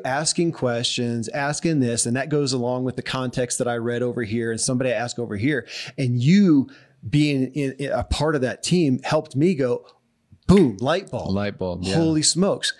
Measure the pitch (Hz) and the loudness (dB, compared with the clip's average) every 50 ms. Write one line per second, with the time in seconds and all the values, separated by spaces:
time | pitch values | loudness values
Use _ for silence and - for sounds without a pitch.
0 | - 131 131 143 160 156 - - 170 165 160 - - 123 117 117 123 - - - | 0 -2 -2 -2 -2 -2 0 0 0 0 0 -2 -2 -2 -2 -2 -2 -2 -2 -2
1 | 120 117 117 117 110 110 - 147 143 147 147 - - 170 160 143 127 117 120 113 | -2 -2 -2 -4 -6 -6 -4 -4 -2 -2 -4 -2 0 0 2 2 2 2 0 0
2 | - 120 120 135 135 156 151 147 143 131 131 127 120 123 127 127 127 127 120 - | 0 0 0 -2 -2 0 0 0 0 0 -2 -2 -2 -2 -2 -2 -2 -4 -4 -6
3 | - - - 131 127 123 - 135 123 120 - - 127 120 120 117 113 120 120 120 | -8 -6 -4 -4 -4 -4 -2 -2 -2 -2 -2 -2 -2 -2 -2 -2 -2 -2 -2 -2
4 | 120 123 117 123 120 95 110 120 113 117 113 110 - - 131 123 131 127 117 107 | -2 -2 -2 -4 -4 -4 -2 -2 -2 -2 -2 -2 -2 -2 0 0 0 0 0 -2
5 | 120 123 - - 120 107 107 98 113 143 151 123 - - - - - - - - | -4 -6 -6 -8 -6 -6 -4 -2 0 0 0 -2 -4 -8 -12 -12 -12 -12 -6 -4
6 | 139 123 123 123 120 147 185 208 202 180 151 139 123 - - - - _ _ _ | -2 -2 0 2 4 4 6 6 6 6 6 4 4 0 -8 -20 -20 _ _ _
7 | - 110 151 147 151 147 143 135 131 127 - 151 139 135 127 - 139 131 120 120 | -8 0 2 2 2 2 2 0 0 -2 -2 -4 -4 -4 -4 -6 -6 -4 -4 -4
8 | 117 - - - 143 160 160 139 127 120 98 - - - 175 180 165 139 131 - | -2 -2 -2 0 0 0 0 0 0 -2 -2 -4 -2 0 2 4 4 4 2 0
9 | - - 151 156 151 - - 131 156 185 190 135 135 123 120 - - - _ _ | 0 0 0 0 -2 -2 0 2 2 2 2 2 0 0 0 -2 -4 -12 _ _
10 | _ _ _ _ _ _ - _ _ - 180 208 175 123 101 95 117 135 165 196 | _ _ _ _ _ _ -20 _ _ 4 6 6 6 6 2 0 0 0 0 0
11 | 202 - - 110 82 82 95 98 101 104 - - 95 90 87 87 90 92 95 165 | -2 -6 -8 -6 -4 -2 -2 -2 -2 -4 -4 -4 -6 -6 -4 -4 -4 0 0 2
12 | 165 160 160 156 147 - - 160 190 196 135 - - - - | 2 2 2 2 2 0 2 2 0 0 0 -2 -4 -8 -8